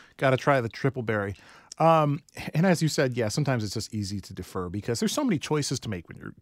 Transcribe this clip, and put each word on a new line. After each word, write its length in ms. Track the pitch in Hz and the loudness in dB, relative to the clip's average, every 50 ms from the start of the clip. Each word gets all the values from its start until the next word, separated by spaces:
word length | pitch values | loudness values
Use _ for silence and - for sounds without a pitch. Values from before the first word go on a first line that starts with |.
| - - _ - | -20 -20 _ 0
gotta 180 | 147 135 135 120 | 2 2 2 4
try 240 | - 151 143 131 | 4 4 4 4
the 80 | 117 113 | 2 0
triple 340 | - - - 139 - 135 113 | -4 -2 -2 -2 -2 -2 -2
berry. 320 | 110 110 104 101 98 101 - - - - - - _ - - | -2 -2 -2 -2 -4 -6 -10 -14 -20 -20 -20 -20 _ -2 2
Um, 420 | 160 165 165 160 151 147 139 160 - _ _ - - - - | 4 6 6 6 4 2 0 -2 -6 _ _ -14 -12 -2 0
and 100 | 156 190 | 2 4
as 160 | 196 175 - | 4 4 4
you 60 | 160 147 | 2 0
said, 280 | - - 143 131 120 120 | 2 2 2 2 2 0
yeah, 100 | 113 107 | -2 0
sometimes 360 | - - 143 143 131 120 107 | 0 0 0 0 0 0 -2
it's 100 | 101 - | -2 -4
just 180 | 113 98 - - | -6 -8 -6 -6
easy 260 | 107 104 92 101 98 | -6 -6 -4 -6 -8
to 120 | - - 98 | -10 -10 -12
defer 340 | 92 90 - - 98 90 90 | -12 -12 -8 -8 -6 -6 -6
because 300 | 87 104 - - 117 - | -6 -6 -4 -4 -2 -2
there's 120 | 220 208 - | -2 -2 0
so 100 | 294 302 | 0 0
many 140 | 254 190 143 | 0 0 -2
choices 420 | - - 156 151 139 - 139 - | -2 -2 -2 -2 -2 -2 -4 -6
to 80 | - 113 | -6 -6
make 180 | 101 87 - - | -8 -8 -8 -12
when 100 | - - | -16 -16
you're 160 | - - - - | -14 -16 -16 -16